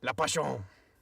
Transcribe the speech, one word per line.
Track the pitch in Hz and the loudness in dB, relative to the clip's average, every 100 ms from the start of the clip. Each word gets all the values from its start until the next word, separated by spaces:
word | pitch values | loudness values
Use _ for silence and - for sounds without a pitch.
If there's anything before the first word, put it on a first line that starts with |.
La | 127 | -2
passion. | 127 156 165 151 110 98 - - _ | 0 2 2 0 -2 -6 -14 -20 _